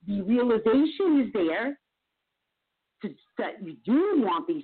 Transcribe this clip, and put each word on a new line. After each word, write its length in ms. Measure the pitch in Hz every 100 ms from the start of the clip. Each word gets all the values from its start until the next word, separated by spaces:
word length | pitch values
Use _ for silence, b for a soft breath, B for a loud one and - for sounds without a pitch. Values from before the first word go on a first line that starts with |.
| 185
the 140 | 202
realization 1000 | 190 240 240 220 226 262 311 - 381 285 220
is 80 |
there 460 | 208 165 180 262 285 _ _ _ _ _ _ _ _ _ _ _ -
to, 80 | 196 - _ -
that 260 | 190 -
you 120 | 165 - -
do 360 | 277 403 330
want 240 | 196 165 -
these 160 | -